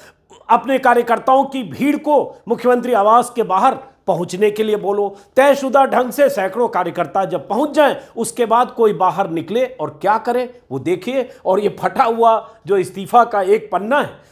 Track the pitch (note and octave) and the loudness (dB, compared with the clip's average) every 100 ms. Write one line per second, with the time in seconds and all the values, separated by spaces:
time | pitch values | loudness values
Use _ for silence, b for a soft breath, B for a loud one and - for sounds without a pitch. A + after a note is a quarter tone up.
0 | B _ _ - - A#3 A#3 C4 C4 A#3+ | B _ _ -10 0 0 2 2 4 2
1 | A#3+ A3+ - C4+ C4+ C4+ G3 - C4+ D4 | 2 0 2 2 2 -4 -8 -4 -2 -2
2 | D4 C#4+ - - - A3+ A#3+ B3 B3+ A3+ | 0 0 0 -6 -6 -2 0 0 2 2
3 | G#3 A#3 A#3+ A#3+ F#3 F#3+ C4 - - _ | 4 4 2 -2 -2 2 2 0 -8 _
4 | - E3+ F3 F3+ G#3 G#3 A3 G#3 F3+ G3+ | -4 -4 -4 0 0 0 -2 -2 -2 -2
5 | G3+ G3+ B - C#4+ C4+ C4+ C#4 C4+ A3 | -4 -6 B 2 4 2 2 2 2 0
6 | B3 G#3+ C#4+ G3+ F#3+ A3 A3+ F#3 F3 F3 | -2 0 0 0 -4 -2 -2 -2 -4 -4
7 | D#3+ G3 F#3 E3+ - G#3+ D4+ C#4+ C#4+ - | -4 -2 -2 -4 -4 -4 0 2 2 0
8 | B A#3 A3 - A3+ A3+ - - A3 E3+ | B -8 -6 -4 0 0 0 0 0 2
9 | F#3 E3+ F#3+ D#3+ C#3 A3+ B3+ - D3+ C#3+ | 0 -2 -4 -6 -4 -4 -4 -6 -10 -4
10 | F#3+ A3+ A#3 B3 A#3+ - - C3+ D3+ F3+ | -2 0 -2 -4 -6 -12 -12 -8 -4 -4
11 | A#3 C4+ B3 B F3+ F#3+ G3+ - F#3 - | -4 -6 -6 B -2 0 -2 -4 -4 0
12 | A#3+ A#3 A3+ A3+ - - D3+ G3 F3+ F#3 | 0 2 2 2 -2 -12 -2 -2 -2 -8
13 | F#3 A#3+ A#3 G#3 F#3+ A3 A3 F3+ G#3 C#4+ | 0 2 2 0 0 0 0 -6 -2 -2
14 | D#3+ - b | -2 -8 b